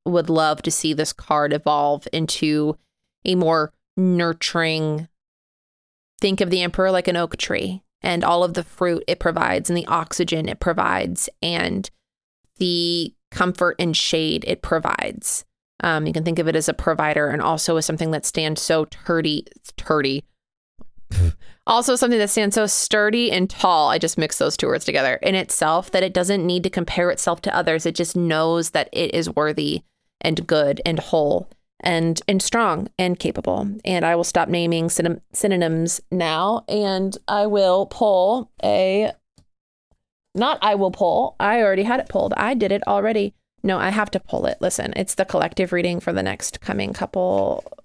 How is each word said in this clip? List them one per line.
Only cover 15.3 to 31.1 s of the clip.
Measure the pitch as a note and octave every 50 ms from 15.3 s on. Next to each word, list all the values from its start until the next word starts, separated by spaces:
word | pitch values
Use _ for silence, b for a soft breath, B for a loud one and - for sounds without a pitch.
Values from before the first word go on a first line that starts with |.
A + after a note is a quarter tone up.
| - - - _ _ _ _ _ _ -
Um, | - E3+ D#3+ D#3 D#3
you | D#3
can | - D#3 D#3+
think | F3 E3 F3
of | D#3
it | D#3+ D#3+
as | D#3+ D3+ -
a | D3+
provider | - - E3+ D#3+ D3+ D#3 D3+ D3+ D3+ D3 C#3+
and | B2+ D3+
also | - D#3 D#3+ D#3 - - E3
as | D#3+ D#3
something | - D#3 D#3 E3 D#3+
that | D#3+ D3 -
stands | - - E3 D#3 D#3 D#3 -
so | - - E3 D#3 D#3
turdy, | - - - - - E3+ E3 D#3+ D#3 D3+ D3 - - - - - - -
turdy. | - - - D#3 D3+ C#3 C3+ C3+ C#3+ - _ _ _ _ _ _ _ _ _ _ - - - - - - -
<laughs> | B F#2 F2 E2 B B B B B B B
Also | - A3+ A#3+ A#3+ C4+ B3
something | B3 C4+ A#3+ A#3+ A3
that | G#3 G3+
stands | - A3+ G#3 G3+ -
so | A3+ G#3+
sturdy | G3+ - - - - A3+ G#3+ G#3 G#3+ A3 A#3+ A#3+ -
and | - F#3 F#3 F#3+
tall. | - - - F#3 E3+ D#3 D3 C3
I | - E3
just | E3 D#3+ - E3
mixed | D#3 D#3 - -
those | C#3+ D3 -
two | - -
words | - B2+ - -
together | - C#3+ C#3+ C3+ C3 -
in | - - - F#3+
itself, | F#3 E3+ - - - D#3+ D#3 D#3+ F3+ F#3+ -
that | - F#3
it | F#3 F#3 -
doesn't | F3+ F3 F#3 G3+ G3 F3
need | F3+ F3+ F3+ E3+
to | F#3
compare | - F3+ E3+ - - F3+ F3 F3
itself | - - - F3+ E3+ -
to | - G3+ -
others. | F3 E3 E3 D#3+ D#3+ -
It | E3 D#3
just | - E3+ E3 -
knows | F3+ F3 E3 D#3 D#3 D#3+ E3 E3 E3+ D#3+ -
that | - D#3 - -
it | - - E3+ - -
is | E3 E3 F3
worthy | - - D3+ D3+ D3+ D#3 D3 D3 D#3 E3+ - _ _ _ _ _ _ -
and | - D#3+ D#3+ E3+ E3 -
good | E3 D3+ D3 C#3+ C#3 - -
and | E3+ E3 D#3+
whole | - -